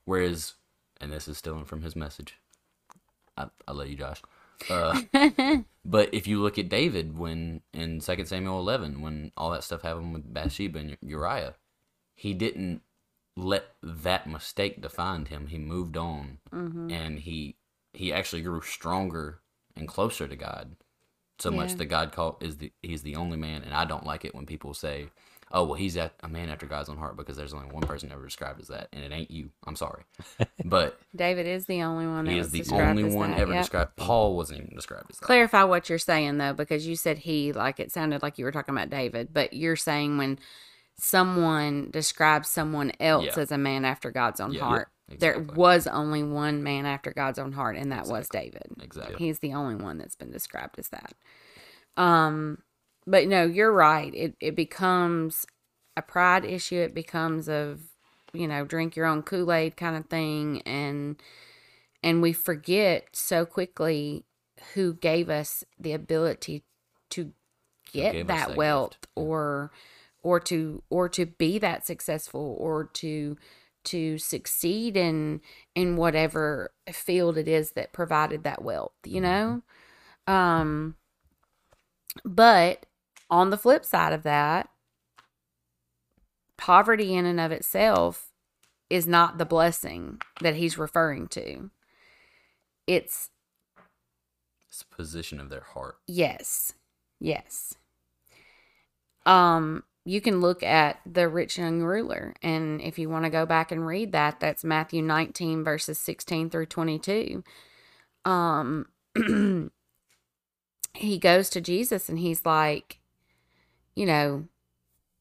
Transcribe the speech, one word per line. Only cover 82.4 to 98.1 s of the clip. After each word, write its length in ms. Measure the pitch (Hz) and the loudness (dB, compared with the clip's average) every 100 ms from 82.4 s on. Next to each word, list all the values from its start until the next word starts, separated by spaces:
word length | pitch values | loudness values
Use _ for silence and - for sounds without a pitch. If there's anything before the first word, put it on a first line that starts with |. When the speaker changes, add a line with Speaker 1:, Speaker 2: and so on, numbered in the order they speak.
| 233 196 170 - - _ _ - - | 10 10 8 2 -10 _ _ -20 2
Speaker 2:
on 180 | 170 190 | 6 6
the 80 | 202 | 4
flip 260 | 240 294 | 6 6
side 300 | - - 156 | 6 2 2
of 80 | 156 | 0
that, 460 | 151 147 147 170 - _ _ _ _ - _ _ _ _ _ _ _ _ _ _ _ _ _ - | 2 2 4 2 -2 _ _ _ _ -20 _ _ _ _ _ _ _ _ _ _ _ _ _ -8
poverty 560 | - 180 208 220 196 | 8 8 10 4 4
in 120 | 180 175 | 2 4
and 140 | 170 | 2
of 120 | 160 | 0
itself 760 | 160 - 190 220 190 - - - _ _ _ _ _ - | -2 -2 4 6 6 4 0 -16 _ _ _ _ _ -2
is 180 | 180 170 | 0 4
not 300 | 170 170 165 | 6 6 2
the 80 | 160 | 2
blessing 760 | 165 170 - - 87 76 - - - | 4 4 2 -8 -10 -12 -12 -16 -2
that 140 | 165 156 | -2 0
he's 220 | 170 160 | -2 -2
referring 500 | 156 170 160 139 170 | -2 2 2 0 -8
to. 420 | - - 65 196 _ _ _ _ _ _ _ _ _ _ _ - | -8 -10 -10 -14 _ _ _ _ _ _ _ _ _ _ _ 0
It's 420 | 180 - - - _ _ _ _ _ _ _ _ _ _ _ _ _ _ | 0 0 -10 -10 _ _ _ _ _ _ _ _ _ _ _ _ _ _
Speaker 1:
It's 140 | - | -20
a 140 | - - | -18 -12
position 440 | 78 82 80 73 | -10 -10 -10 -12
of 100 | 69 | -12
their 120 | 67 | -14
heart. 340 | - 69 65 - - | -14 -12 -12 -14 -8
Speaker 2:
Yes. 640 | 175 156 - - - - - _ _ _ _ | 0 0 -2 -8 -6 -6 -10 _ _ _ _
Yes. 560 | 156 - - - - - _ _ _ | -4 -4 -6 -14 -12 -16 _ _ _